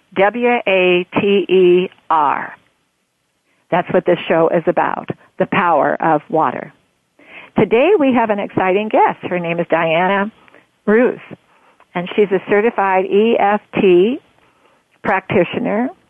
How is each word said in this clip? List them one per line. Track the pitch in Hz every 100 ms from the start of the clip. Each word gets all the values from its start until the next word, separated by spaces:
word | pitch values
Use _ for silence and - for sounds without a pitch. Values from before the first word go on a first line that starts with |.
| _ 185
W | 196 226 240 240 214
A | 190 180 180 180 -
T | 202 202 -
E | 190 180 180 185 _ -
R. | 160 147 - - - _ _ _ _ _ _ _ _ _ _ -
That's | 170 175
what | 185 175
this | 175 -
show | 170 165
is | 175 160
about, | - 147 - - - _ -
the | 185
power | - 180 156 147 -
of | 165 151 -
water. | 160 143 - - _ _ _ _ _ _ - - -
Today | 208 220 302 403
we | 269
have | 247 226
an | 202
exciting | 190 - 185 185 214
guest. | 277 427 185
Her | - 180
name | 170 170
is | 165
Diana | 160 165 160 185 196 208 - _ _ _ _ -
Ruth, | 214 247 - - - _ _ _ _ _
and | 180 180 -
she's | 202
a | 190 -
certified | 208 220 220 196 190 185
E | 202 226 240
F | 202 208 _ -
T | 202 175 202 285 _ _ _ _ _ _ _ _
practitioner, | - 196 - 208 170 - 170 202 254 370 _